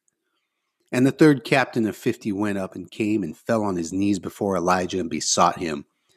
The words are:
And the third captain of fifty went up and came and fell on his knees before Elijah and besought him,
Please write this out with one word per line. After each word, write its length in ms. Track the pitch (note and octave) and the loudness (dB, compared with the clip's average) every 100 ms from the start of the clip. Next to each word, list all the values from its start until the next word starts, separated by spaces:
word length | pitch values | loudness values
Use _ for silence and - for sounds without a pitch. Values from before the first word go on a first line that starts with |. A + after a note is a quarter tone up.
| _ _ _ _ _ _ _ _ _ | _ _ _ _ _ _ _ _ _
And 160 | B2+ C3+ | 0 2
the 60 | |
third 320 | - D#3 C#3 | 6 6 4
captain 420 | - C#3+ B2 B2 G#2+ | 2 2 2 0 -2
of 120 | F#2+ | -2
fifty 340 | C3 A2+ A2+ | -4 -4 -4
went 260 | F#2+ G#2 G2 | -2 -2 -2
up 180 | F#2 G#2 | -6 -10
and 140 | F2 | -14
came 340 | - G#2+ G#2+ | -6 -2 0
and 120 | E2+ D#2+ | -2 -8
fell 260 | - A#2 | -2 0
on 140 | G#2 F2+ | 0 -2
his 160 | D#2+ | -4
knees 280 | F2+ G2+ G2 | -2 0 0
before 360 | F#2 - G#2 F#2 | -4 -4 -2 0
Elijah 460 | E2+ F2+ F2+ F#2 | 2 0 0 -4
and 80 | D#2+ | -4
besought 500 | D#2 - - F2 - | -6 -2 2 2 2
him, 240 | F2 D2 - _ _ | -6 -6 -10 _ _